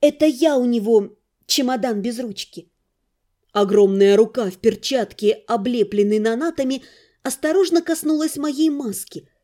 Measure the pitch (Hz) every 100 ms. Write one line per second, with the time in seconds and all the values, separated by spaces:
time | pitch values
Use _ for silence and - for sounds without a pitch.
0 | 294 294 311 247 320 277 247 240 208 226
1 | 202 - _ _ _ - 254 254 262 208
2 | 202 233 247 196 - - - _ _ _
3 | _ _ _ _ _ 208 202 208 202 196
4 | 196 202 220 240 208 185 226 - - 269
5 | 214 - 208 214 - 233 202 240 202 202
6 | 208 214 214 226 330 320 262 262 - _
7 | _ _ - - 302 339 370 339 330 320
8 | 302 311 311 294 302 269 320 285 254 196
9 | - - _ _